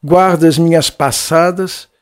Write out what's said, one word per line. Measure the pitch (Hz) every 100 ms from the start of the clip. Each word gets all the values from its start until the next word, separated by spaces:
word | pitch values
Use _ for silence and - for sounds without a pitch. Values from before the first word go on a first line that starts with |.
guardas | 143 180 185 170 165 143
minhas | 165 165 143
passadas | - 139 - - 160 175 180 190 - - _